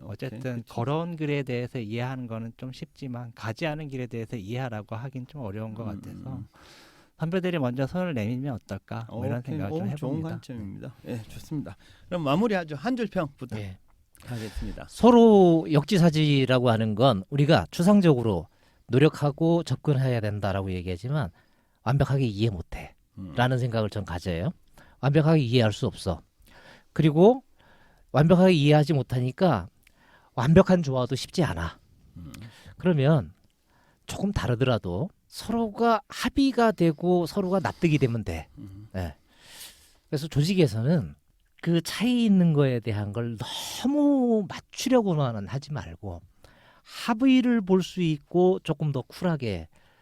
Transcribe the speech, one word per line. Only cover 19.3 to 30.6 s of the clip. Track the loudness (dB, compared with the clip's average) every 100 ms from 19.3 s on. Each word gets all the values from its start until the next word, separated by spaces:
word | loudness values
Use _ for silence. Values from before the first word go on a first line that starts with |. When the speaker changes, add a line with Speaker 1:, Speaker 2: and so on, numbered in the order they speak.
| 0 0 0
Speaker 3:
접근해야 | -2 -4 0 0 0 0
된다라고 | -2 -4 -2 -2 -2
얘기하지만 | -4 -6 -6 -6 -4 -6 -10 _ _ _ _
완벽하게 | -2 0 0 0 -2
이해 | 0 -2
못해 | -2 -8 -12 -14 _ _ -16
Speaker 1:
음. | -8 0
Speaker 3:
라는 | 0 0
생각을 | -2 -2 -2
전 | -4
가져요. | -8 -6 -4 -4 -4 -6 _ -20 -20 _
완벽하게 | 2 2 4 2
이해할 | 2 2 2
수 | 0 -4
없어. | -4 -6 -6 -10 _ -20 -20 -20 -20 _
그리고 | 0 2 6 6 6 -4 _ _ _ _ _ _
완벽하게 | 2 6 6 6
이해하지 | 6 6 4 4
못하니까 | 0 -2 -2 -4 0 2 2 -2 _ _ _ _ _ _
완벽한 | -4 4 6